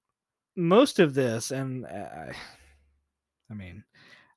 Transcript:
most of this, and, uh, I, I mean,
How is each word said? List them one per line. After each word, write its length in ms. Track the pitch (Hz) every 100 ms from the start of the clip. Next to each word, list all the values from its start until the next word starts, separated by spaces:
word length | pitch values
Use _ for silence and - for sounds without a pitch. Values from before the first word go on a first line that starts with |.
| _ _ _ _ _ -
most 440 | 170 202 285 -
of 140 | 165
this, 380 | 135 127 113 -
and, 340 | 135 135 127 113
uh, 40 |
I, 420 | 95 87 80 69 - - - - _ _ _ _ _ _ _ -
I 20 |
mean, 300 | 107 92 90 - _ - - _